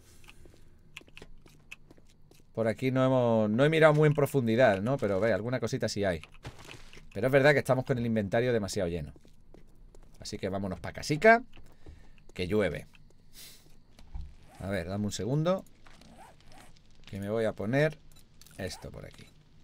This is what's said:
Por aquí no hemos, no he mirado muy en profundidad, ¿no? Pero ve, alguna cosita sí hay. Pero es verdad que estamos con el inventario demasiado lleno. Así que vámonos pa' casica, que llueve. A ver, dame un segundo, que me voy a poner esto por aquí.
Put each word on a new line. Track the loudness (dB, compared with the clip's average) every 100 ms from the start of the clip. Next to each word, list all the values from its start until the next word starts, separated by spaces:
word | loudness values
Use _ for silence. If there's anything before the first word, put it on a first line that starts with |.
| -20 -20 -20 -20 -20 -20 -20 -20 -20 -20 -20 -20 -20 -20 -20 -20 -20 -20 -20 -20 -20 -20 -20 -20 -12
Por | -4 -2
aquí | -2 -2
no | 2 2
hemos, | 2 4 2 2
no | 2 2
he |
mirado | 6 6
muy | 6 4
en |
profundidad, | 4 2 2 2 4 6 4
¿no? | 0 0
Pero | 0 2
ve, | 2
alguna | 0 -2 -4
cosita | -4 -2 -4
sí | -2
hay. | 0 -2 -6 -16 -18 -16 -18 -18 -18 -18 -14
Pero | -4 2
es |
verdad | 6 6
que | 4
estamos | 2 0 0
con | -2
el | 0
inventario | 0 0 0 2
demasiado | 0 0 -2 -2
lleno. | -2 -6 -12 -20 -20 -20 -20 -20 -20 -20 -20 -20 -16
Así | -12 -6
que | -4
vámonos | -4 -6 -8
pa' | -10
casica, | -8 -4 4 6 6 4 -16 -18 -18 -20 -18 -20 -20 -14
que | -8 0
llueve. | 2 2 -2 -10 -20 -20 -20 -20 -20 -20 -20 -20 -20 -20 -20 -14 -12 -12 -16 -20 -12
A | -6
ver, | -4 -4
dame | -4 -4
un |
segundo, | -4 -2 0 0 -2 -4 -20 -20 -20 -20 -20 -20 -20 -20 -20 -20 -20 -20 -20 -14
que | -10
me | -4
voy | -2 -2
a |
poner | -2 -2 2 2 0 -18 -20 -20 -20 -20 -10
esto | -10 -10 -14
por | -16 -16
aquí. | -18 -20 -20 -20 -20